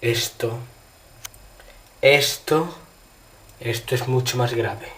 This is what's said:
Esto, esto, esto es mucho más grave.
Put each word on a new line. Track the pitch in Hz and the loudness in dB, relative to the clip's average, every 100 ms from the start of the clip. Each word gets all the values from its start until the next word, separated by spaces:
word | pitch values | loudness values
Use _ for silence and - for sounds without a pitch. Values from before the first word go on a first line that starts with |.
Esto, | 117 117 - - - 120 123 - - - - - - - - - - - - - | 0 0 -2 -4 -4 -4 -10 -18 -20 -20 -20 -18 -18 -18 -20 -20 -20 -20 -20 0
esto, | 131 143 139 - - 151 170 - - - - - - - - - | 6 6 4 -2 0 2 2 -6 -20 -20 -20 -20 -20 -20 -20 -12
esto | 120 113 - 127 | -6 -6 -2 -2
es | - | 0
mucho | 127 123 127 | 0 0 0
más | 120 | 0
grave. | 120 110 - - | 0 -2 -4 -12